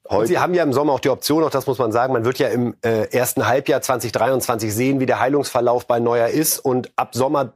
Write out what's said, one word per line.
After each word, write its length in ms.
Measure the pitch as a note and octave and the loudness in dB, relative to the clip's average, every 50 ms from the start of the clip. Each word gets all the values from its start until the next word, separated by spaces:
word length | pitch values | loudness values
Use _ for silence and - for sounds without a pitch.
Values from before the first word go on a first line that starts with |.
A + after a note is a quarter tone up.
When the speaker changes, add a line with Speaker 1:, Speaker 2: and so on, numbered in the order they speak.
| - | -8
Speaker 1:
Und 140 | - - G2+ | -2 0 0
Speaker 2:
Heute 100 | A2 A#2 | 2 2
Speaker 1:
Sie 100 | F3 B2+ | 0 0
haben 140 | C#3+ E3 | 0 0
ja 100 | F3+ F3 | 0 0
im 120 | D#3+ D3 A#2+ | 2 2 2
Sommer 180 | C3+ D3 D3+ | 2 2 2
auch 80 | C3+ - | 0 0
die 80 | - C#3 | 0 0
Option, 340 | B2 - - - D3 E3 | 0 0 0 0 2 2
auch 80 | D#3+ C3+ | 2 2
das 160 | - C3+ - | 0 -2 -2
muss 120 | C#3+ B2 B2+ | -2 -2 0
man 120 | B2 A2+ | 0 0
sagen, 220 | G#2+ A#2 B2+ C3 | 2 0 0 2
man 140 | C3 A#2 A2 | 0 0 0
wird 120 | B2 C3 - | 0 0 0
ja 100 | C#3 A2+ | 0 0
im, 280 | G#2+ B2 A#2+ A#2 - _ | 0 0 -2 -2 -4 _
äh, 260 | - A#2 A2+ A2 G#2 - | -2 0 0 0 0 0
ersten 380 | - B2 B2 - - C3+ C3 G#2+ | 0 0 0 0 -2 -2 0 2
Halbjahr 320 | B2 C#3+ C3 - C#3 C3 | 0 0 2 0 0 0
zwanzig 320 | - - B2+ A#2 B2 A2 | 0 -2 -2 -2 -2 -4
dreiundzwanzig 600 | - A2+ A2 C3 C3+ B2 - - A#2 G#2+ A2+ G#2+ | -2 0 0 2 0 0 0 -2 -4 -2 -2 -4
sehen, 280 | G2+ A2+ B2+ C3+ C#3 C3 | -2 0 0 0 0 0
wie 60 | B2+ | 0
der 120 | A#2+ A#2 G#2 | 0 0 0
Heilungsverlauf 680 | A#2 C3+ C#3+ C#3+ C3 - - B2 A#2+ A#2+ A#2+ B2 - | 0 0 0 0 -2 0 -2 0 2 2 0 0 0
bei 120 | - A#2+ A#2+ | 0 0 0
Neuer 300 | A#2 A#2 A#2+ A#2+ A#2 A#2 | 2 2 2 2 2 2
ist. 300 | C3 D3+ D#3+ - - - | 0 0 0 -2 -2 -2
Und 340 | - C3+ B2+ B2+ A#2+ - - | -2 -2 0 -2 -2 -4 -4
ab 200 | - A2+ - - | -4 -4 -2 -2
Sommer 400 | A#2 C3 C#3 D3+ C#3+ C3 A#2 - | -2 0 0 0 0 -2 -2 -6